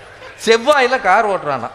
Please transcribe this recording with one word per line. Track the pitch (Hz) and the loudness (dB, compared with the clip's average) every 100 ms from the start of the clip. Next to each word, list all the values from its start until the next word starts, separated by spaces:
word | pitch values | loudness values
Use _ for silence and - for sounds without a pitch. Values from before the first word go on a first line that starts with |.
| - - - - - | -20 -20 -20 -8 0
செவ்வாயில | 226 240 294 247 254 | 2 2 2 2 0
கார் | 190 196 220 | 2 2 0
ஓட்டுறானா | 185 147 135 117 | -4 -4 -6 -8